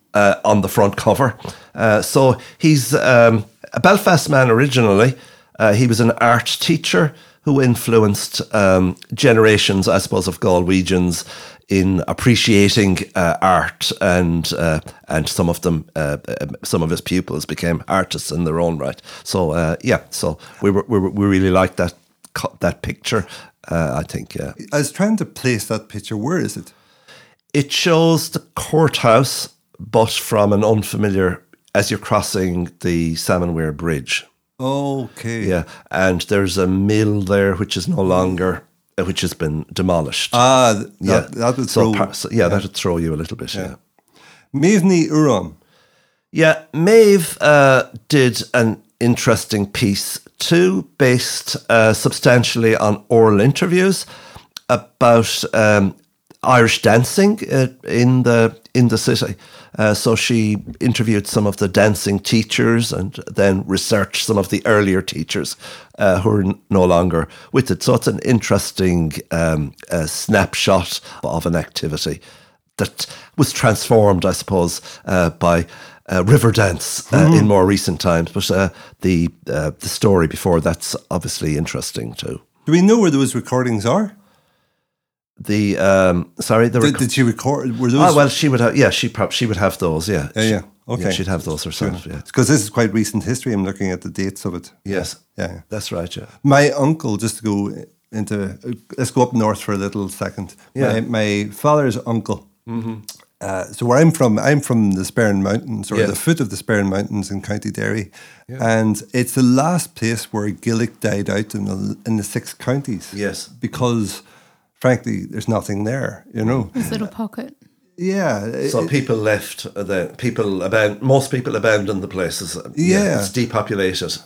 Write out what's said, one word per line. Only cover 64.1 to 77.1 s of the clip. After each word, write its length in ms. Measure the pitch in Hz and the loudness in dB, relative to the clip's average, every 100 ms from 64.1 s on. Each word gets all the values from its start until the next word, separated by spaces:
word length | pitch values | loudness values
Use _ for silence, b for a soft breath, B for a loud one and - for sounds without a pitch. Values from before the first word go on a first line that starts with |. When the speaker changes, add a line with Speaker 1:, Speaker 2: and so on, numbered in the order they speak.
| - | -4
Speaker 1:
some 140 | - 101 | -2 -2
of 100 | 92 | 0
the 140 | 104 | -2
earlier 380 | - 107 101 92 | 0 2 2 0
teachers, 540 | 92 - 80 104 67 - B B B - | -4 -8 -6 -6 -8 -10 B B B -2
uh, 220 | 101 90 | 0 2
who 100 | 107 | 2
are 120 | 104 | 2
n-, 160 | 95 - - | 0 -4 0
no 140 | 98 | 2
longer 420 | 90 85 90 82 73 B B | 4 4 2 0 -4 B B
with 180 | 131 131 | -2 0
it. 100 | 92 | -2
So 120 | - | 0
it's 120 | - - | 0 0
an 140 | 104 | -2
interesting, 920 | - 120 - 98 - - 92 87 80 - - | 0 0 2 -2 -2 -2 0 0 -2 -4 -8
um, 400 | 85 82 78 69 - - | -2 0 -2 -4 -10 -6
uh, 160 | 87 78 | -4 -4
snapshot 920 | - - 107 92 - - 95 85 - B B | -6 0 0 2 -2 2 2 0 -8 B B
of 200 | - 82 87 | -6 -4 -2
an 100 | 85 | -4
activity 640 | - - 80 73 80 73 b b b b _ - | -4 -8 -8 -6 -8 -8 b b b b _ -8
that 300 | 101 - - B B - | -8 -6 -12 B B -2
was 160 | 135 | -2
transformed, 720 | - 120 104 - 113 104 92 | 2 0 0 2 4 4 4
I 80 | 110 | 0
suppose, 480 | 101 - 95 87 - B B - | -4 -2 0 0 -2 B B -4
uh, 240 | 90 85 | 0 0
by, 360 | - 85 85 85 B B B - | 2 2 2 0 B B B -6
uh, 140 | 92 | -2
Riverdance, 880 | 92 - 117 110 101 78 - - - | 4 4 4 2 0 -2 -6 -10 -2